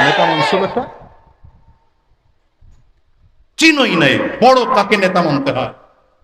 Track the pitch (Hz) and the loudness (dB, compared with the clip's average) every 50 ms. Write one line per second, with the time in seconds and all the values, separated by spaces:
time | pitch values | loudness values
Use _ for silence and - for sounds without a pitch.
0 | - - - - - - - 151 - - 196 185 196 185 - 247 277 294 - - | 2 0 0 0 0 0 0 -2 -2 -2 -2 -2 -2 -4 -6 -8 -8 -10 -12 -20
1 | - - - _ _ _ _ _ - - - _ _ _ _ _ _ _ _ _ | -20 -20 -20 _ _ _ _ _ -20 -20 -20 _ _ _ _ _ _ _ _ _
2 | _ _ _ _ _ _ _ _ _ _ _ _ _ - - _ _ _ _ _ | _ _ _ _ _ _ _ _ _ _ _ _ _ -20 -20 _ _ _ _ _
3 | _ _ _ _ _ _ _ _ _ _ _ - 311 320 302 285 240 208 180 165 | _ _ _ _ _ _ _ _ _ _ _ 0 2 2 2 2 0 0 0 0
4 | 147 135 117 107 107 107 - - 220 262 262 254 226 226 254 208 202 196 220 196 | 2 2 0 0 -2 -6 -2 2 4 4 4 4 2 0 0 0 0 0 0 0
5 | 190 180 185 175 170 156 139 135 139 139 120 131 127 127 - - - _ _ _ | 0 0 0 0 0 0 -2 -2 -2 -4 -4 -4 -6 -8 -10 -16 -20 _ _ _
6 | _ _ _ _ | _ _ _ _